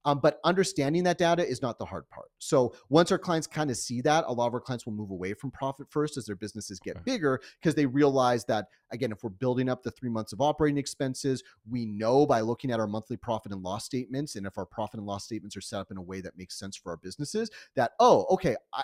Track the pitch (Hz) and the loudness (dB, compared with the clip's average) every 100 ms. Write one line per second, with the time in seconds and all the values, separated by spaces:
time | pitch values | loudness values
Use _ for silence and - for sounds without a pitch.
0 | 147 143 156 - 156 185 185 - 139 170 | 0 2 2 2 2 2 2 2 0 2
1 | 180 170 170 170 123 123 127 110 98 92 | 2 2 4 4 0 -2 -4 -6 -8 -10
2 | 69 - - - - 147 123 - - 147 | -12 -16 -20 -14 2 4 4 0 2 6
3 | 175 185 - 165 147 - 151 113 - 120 | 6 4 0 -2 -2 -4 -2 -2 -4 0
4 | 139 156 - 120 120 120 - 120 117 104 | 4 4 2 0 0 -2 -4 -8 -6 -8
5 | 104 95 92 104 135 - 135 143 135 156 | -6 -6 -6 -6 -8 -6 -6 -6 -6 -2
6 | 147 139 110 98 104 107 - 95 - 90 | -2 -4 -8 -8 -8 -10 -12 -10 -10 -8
7 | 87 254 147 131 - - 175 151 139 131 | -4 0 0 0 -4 -4 0 2 2 4
8 | 147 135 123 123 - 113 98 _ - 113 | 4 6 4 2 0 -2 -2 _ -14 -6
9 | 123 104 117 95 127 123 127 127 - - | -6 -6 -10 -4 0 0 0 -2 -4 -8
10 | 127 113 107 98 147 151 151 143 131 - | -4 -4 -4 0 0 2 2 0 -4 -4
11 | 135 131 139 131 - _ 110 123 110 104 | -4 -2 -2 -2 -6 _ -8 -6 -4 -2
12 | 110 135 147 120 110 120 135 117 107 110 | 4 6 6 4 2 -2 -2 0 0 -4
13 | - 117 - 110 - 98 92 101 - 131 | -6 -8 -4 -4 -4 -8 -6 -6 -4 -6
14 | 117 135 151 107 98 - 92 - 110 113 | -4 -6 -6 -6 -8 -8 -8 -6 -6 -6
15 | 101 101 - 107 101 98 - 104 95 95 | -8 -8 -6 -10 -10 -14 -10 -8 -8 -10
16 | 90 95 87 85 90 - 98 - - 82 | -10 -10 -10 -12 -14 -12 -12 -12 -10 -10
17 | 92 - 143 214 226 - - - 120 - | -10 -10 -6 -4 -6 -8 -8 -2 0 6
18 | 240 147 90 185 165 113 _ 107 | 8 8 6 2 2 -2 _ -8